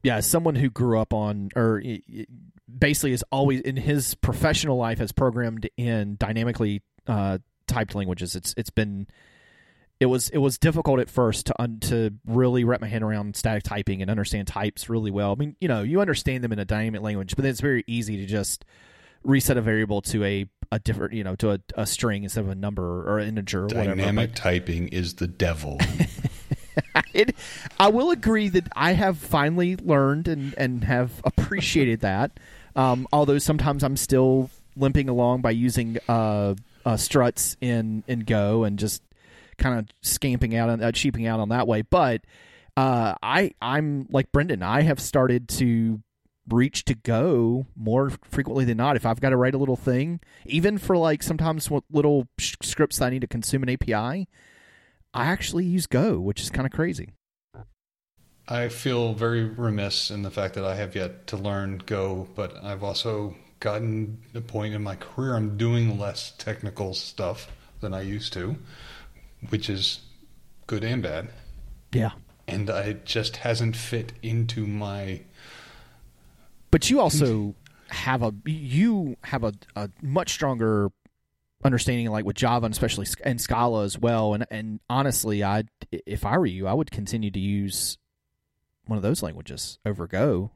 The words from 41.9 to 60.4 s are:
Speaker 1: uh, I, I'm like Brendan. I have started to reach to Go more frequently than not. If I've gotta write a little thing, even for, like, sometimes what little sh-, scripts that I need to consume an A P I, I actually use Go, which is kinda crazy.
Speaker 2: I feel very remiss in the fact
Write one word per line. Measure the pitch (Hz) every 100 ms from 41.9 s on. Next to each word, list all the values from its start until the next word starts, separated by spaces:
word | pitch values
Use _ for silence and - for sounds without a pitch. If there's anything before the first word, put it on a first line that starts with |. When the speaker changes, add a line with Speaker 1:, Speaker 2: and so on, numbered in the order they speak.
| 180 143 110 _ - - - - -
Speaker 1:
uh, | 135 123 113 87
I, | 110 151 196 -
I'm | 117 139 151 143 135
like | 135 127
Brendan. | 143 165 117
I | 90 123
have | 156 139
started | - 143 127 123 120
to | - 123 117 113 110 - _ _ _ -
reach | 117 135 - -
to | 117
Go | - 113 156 127 117 123 135 -
more | 110 120 139 -
frequently | _ - 139 131 127
than | 113
not. | 131 135
If | 120
I've | 113
gotta | 135 131
write | 127
a | 135
little | 139 123
thing, | - 123 151 170 _ - -
even | 151 190 208
for, | - 180
like, | 165 151
sometimes | - 160 165 160 -
what | 147 -
little | 151 147 143 120 -
sh-, | - -
scripts | - - 151 -
that | 127
I |
need | 131
to | 131
consume | 117 113 135
an | 127
A | 127
P | -
I, | 107 117 170 190 _ - - _ _ _ _ _
I | - 131
actually | 190 - 170 180
use | 180 160
Go, | 123 202 107
which | 95 101
is | -
kinda | 123 131
crazy. | - 160 - - - _ _ _ - 110 _ _ _ _ _ _ _ -
Speaker 2:
I | 120 120
feel | 117 139 123 117
very | 107 117 117 110
remiss | 110 117 104 101 - -
in | 104
the | 98
fact | 98